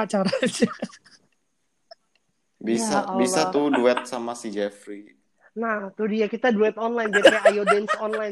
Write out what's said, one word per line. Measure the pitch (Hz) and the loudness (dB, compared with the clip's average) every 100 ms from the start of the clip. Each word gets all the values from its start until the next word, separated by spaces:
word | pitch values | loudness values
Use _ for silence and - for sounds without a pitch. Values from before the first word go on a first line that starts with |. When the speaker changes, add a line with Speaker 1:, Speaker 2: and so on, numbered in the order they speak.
| 208 | 0
Speaker 1:
caranya. | 202 190 523 254 - 240 | 0 0 0 -2 0 -2
<laughs> | - - - - - _ _ _ _ _ _ _ - _ _ _ _ _ _ | -2 -12 -12 -20 -20 _ _ _ _ _ _ _ -20 _ _ _ _ _ _
Speaker 2:
Bisa, | - 113 - 143 | -2 -2 0 -2
Speaker 3:
Ya | - | -2
Allah. | 190 | 0
Speaker 2:
bisa | 180 156 151 | 0 2 0
tuh | 147 147 | 2 2
duet | 131 123 123 - | 4 2 2 -4
sama | 123 117 120 | -8 -8 -8
si | 113 | -8
Jeffrey. | 101 104 - - 101 104 _ _ _ _ | -6 -6 -8 -18 -18 -18 _ _ _ _
Speaker 3:
Nah, | 214 226 214 196 | -8 -6 -6 -8
tuh | 196 214 | -6 -2
dia, | 220 208 | 0 -2
kita | 226 254 208 | 0 0 2
duet | 214 208 | 2 0
online, | 226 240 220 | -4 -2 0
jadi | 202 202 | 6 6
kayak | 214 196 | 6 4
ayo | 208 202 | 4 2
dance | 208 214 220 | 2 0 -4
online | 220 214 - | -4 -4 -6